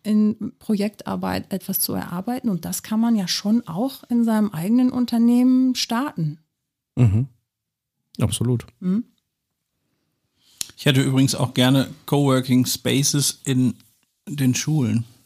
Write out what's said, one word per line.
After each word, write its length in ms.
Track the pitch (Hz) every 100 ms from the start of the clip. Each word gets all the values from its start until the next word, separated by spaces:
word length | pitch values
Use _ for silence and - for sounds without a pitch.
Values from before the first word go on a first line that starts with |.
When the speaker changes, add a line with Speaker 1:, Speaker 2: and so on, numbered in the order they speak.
Speaker 1:
in 480 | - 214 214 208 208 -
Projektarbeit 920 | - 202 208 - - 190 185 185 -
etwas 260 | 185 - 190
zu 140 | -
erarbeiten. 560 | 190 175 175 190 247 240
Und 160 | 175 175
das 180 | 180
kann 160 | - 220
man 160 | 226 220
ja 120 | 180
schon 380 | - 208 226 208
auch 360 | 170 175 - -
in 140 | 233 233
seinem 240 | 214 208
eigenen 380 | 156 180 247 254
Unternehmen 840 | 247 240 233 233 240 254 254 262 247
starten. 640 | - 233 294 - 151 147 _ _ _ _ _ -
Speaker 2:
Mhm. 300 | 120 107 139 _ _ _ _ _ _ _ _ -
Absolut. 460 | 101 - 117 120 - _
Speaker 1:
Mhm. 260 | 180 202 - _ _ _ _ _ _ _ _ _ _ _ _ _ _ _ - -
Speaker 3:
Ich 80 | 151
hätte 160 | 135
übrigens 340 | 135 135 135 -
auch 180 | 120
gerne 340 | - 127 135 - - -
Coworking 600 | 143 143 131 131 127 123
Spaces 760 | - 123 123 139 147 135 - -
in 300 | 127 127 - _ _ _ _ -
den 280 | 143 127 120
Schulen. 500 | - 156 117 107 120 _